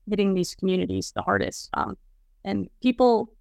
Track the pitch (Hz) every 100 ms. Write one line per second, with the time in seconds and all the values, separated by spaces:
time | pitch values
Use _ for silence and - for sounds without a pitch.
0 | - 208 196 185 175 - 185 185 180 190
1 | - - - 196 - - - - - -
2 | _ _ _ _ 196 202 185 - 254 240
3 | 247 220 226 _